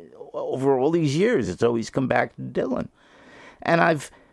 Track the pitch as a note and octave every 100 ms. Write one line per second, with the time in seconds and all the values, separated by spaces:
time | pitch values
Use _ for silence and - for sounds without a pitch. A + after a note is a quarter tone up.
0 | D#2+ - C#3+ - C3 C3 C3+ C3+ C#3 E3+
1 | D#3 C#3+ G#3+ A3 F#2+ F2 A#2 A#2 A2 -
2 | B2+ A#2+ B2 - C3 B2+ C4+ C4 - _
3 | _ - - - - - - E3+ E3+ D#3
4 | - - _